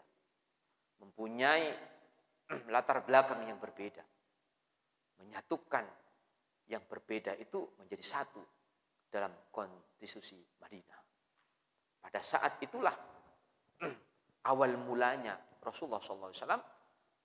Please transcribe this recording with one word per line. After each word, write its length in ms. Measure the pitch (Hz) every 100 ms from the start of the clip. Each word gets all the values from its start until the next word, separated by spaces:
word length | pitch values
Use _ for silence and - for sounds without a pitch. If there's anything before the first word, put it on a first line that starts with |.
| - _ _ _ _ _ _ _ _ _
mempunyai 680 | 101 - 110 117 131 156 156 - - - - _ _ _ _
<clears throat> 240 | 156 117
latar 300 | 117 131 131
belakang 400 | - 131 135 120
yang 160 | 113 107
berbeda. 460 | 104 - 101 85 80 _ _ _ _ _ _ _ _ _ _ _
Menyatukan 640 | 98 107 - 165 - 131 104 - _ _ _ _ _ _ _
yang 120 | 107 -
berbeda 480 | 107 - 107 98 98
itu 400 | 110 196 - -
menjadi 280 | 95 98
satu 360 | - 139 139 - 87 _ _ _ _ _ _
dalam 160 | 104 98 90 -
konstitusi 880 | - 98 92 - _ 104 110 - 95 87 _
Madinah. 420 | - 101 - - - _ _ _ _ _ _ _ _ _
Pada 180 | - 101 -
saat 320 | 151 143 - -
itulah 320 | 240 202 - - - - _ _ _ _ _
<clears throat> 720 | 170 131 _ _ _ _ 127
awal 220 | 131 131 123
mulanya 560 | 123 123 123 135 117 95 - -
Rasulullah 400 | 120 - 147 107
sallallahu 320 | - 98 95
alaihi 80 | 92
wasallam 220 | 117 240 - - _ _ _ _